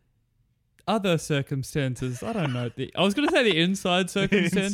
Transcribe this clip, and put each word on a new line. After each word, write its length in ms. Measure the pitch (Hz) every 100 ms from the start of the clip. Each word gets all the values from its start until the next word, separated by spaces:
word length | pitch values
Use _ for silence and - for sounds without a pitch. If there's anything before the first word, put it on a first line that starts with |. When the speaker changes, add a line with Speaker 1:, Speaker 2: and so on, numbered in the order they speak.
| _ _ _ _ _ _ _ _ -
Speaker 1:
other 320 | 214 196 165
circumstances. 1040 | - 147 135 139 127 156 135 123 127 120
I 100 | -
don't 200 | 226 147
know. 180 | 123 120
The, 180 | - 131 -
I 60 |
was 120 | 190
gonna 160 | 202 294
say 120 | 330
the 140 | 240 160
inside 440 | 175 190 196 180
Speaker 2:
<laughs> 40 | 185
The 40 |
Speaker 1:
circumstances, 600 | 202 196 208 175 190 196